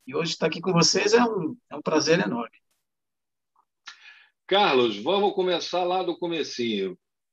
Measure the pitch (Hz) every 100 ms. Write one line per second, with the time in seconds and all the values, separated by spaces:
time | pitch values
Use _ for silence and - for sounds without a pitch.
0 | - 143 165 - 160 160 185 170 156 196
1 | 208 233 240 208 160 - - 147 - 156
2 | 156 170 156 120 113 _ _ _ _ _
3 | _ _ _ _ _ _ _ _ - -
4 | - - _ _ - 196 196 131 120 101
5 | 123 196 202 190 180 165 - 175 180 185
6 | 175 165 175 165 127 - 120 101 95 90
7 | _ _ _